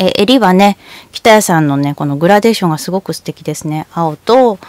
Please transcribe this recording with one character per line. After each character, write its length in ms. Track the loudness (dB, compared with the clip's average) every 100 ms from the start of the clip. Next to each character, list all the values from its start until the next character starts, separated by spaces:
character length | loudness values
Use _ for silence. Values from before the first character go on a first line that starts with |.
え、 120 | -2 0
襟 240 | 0 2
は 120 | 2
ね、 240 | 4 2 0 -10 -20 -20
北 180 | -2 2
谷 120 | 4
さ 180 | 2 0
ん 80 | 0
の 80 | -2
ね、 180 | -4
こ 100 | -4 -6
の 100 | -2
グ 120 | 2
ラ 120 | 2
デ 100 | 2
ー 40 |
シ 100 | 0
ョ 20 | -2
ン 40 |
が 80 | -4
す 120 | -6
ご 100 | -8
く 120 | -6
素 100 | -12
敵 220 | -12 -12
で 100 | -10
す 140 | -10 -8
ね。 180 | -8 -8
青 240 | -4 -4 -4
と 420 | 0 2 2 -2